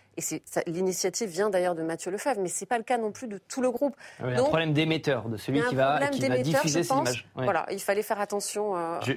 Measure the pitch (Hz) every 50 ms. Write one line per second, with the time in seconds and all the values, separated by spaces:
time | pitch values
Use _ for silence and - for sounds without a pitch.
0 | _ _ _ - - - 156 - - - - 165 - - 160 180 190 185 180 -
1 | - 185 175 - 233 190 156 175 208 214 190 180 180 180 175 160 160 165 165 160
2 | - 180 185 208 - 294 240 202 185 170 - - 202 - 247 233 220 - 247 233
3 | 220 208 202 - 262 226 202 185 - - - 262 247 254 226 240 285 277 - -
4 | - - - - 117 - - 233 262 294 175 160 165 156 147 151 160 160 160 151
5 | - 151 135 117 104 117 110 101 - - 131 - 240 247 - 131 131 135 147 -
6 | 277 285 269 - - 131 127 127 127 - - 269 302 160 143 - 175 - 262 277
7 | - - 120 - - - - - 127 202 180 160 - - 190 196 - - 196 208
8 | 214 - 220 202 208 196 202 202 196 - - 208 208 208 190 175 165 165 170 156
9 | - - 180